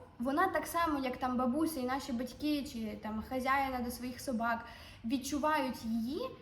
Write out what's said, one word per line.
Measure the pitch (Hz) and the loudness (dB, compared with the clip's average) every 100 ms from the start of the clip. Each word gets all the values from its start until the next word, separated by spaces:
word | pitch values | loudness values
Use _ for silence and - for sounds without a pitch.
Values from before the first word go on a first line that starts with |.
| - - | -16 -4
вона | 247 294 370 | 0 4 4
так | 330 302 | 2 0
само, | 339 330 294 | 2 2 2
як | 262 254 | 0 0
там | 151 156 | 0 2
бабуся | 170 285 320 269 | 2 4 2 0
і | |
наші | 247 269 277 | -2 -2 -2
батьки, | 233 254 - 294 294 240 | -4 -4 -2 0 0 -2
чи | 226 214 208 | -4 -4 -4
там | 220 220 - | -4 -4 -2
хазяїна | 262 254 277 269 254 | -2 2 2 2 0
до | 240 | -2
своїх | 240 247 247 | -4 -8 -6
собак, | - 220 233 233 - - - - 226 | -2 0 2 0 -4 -14 -16 -10 -2
відчувають | 269 - 294 302 302 262 - 226 | -2 0 2 4 4 2 -2 0
її, | 226 226 330 523 - | 0 0 -2 -4 -8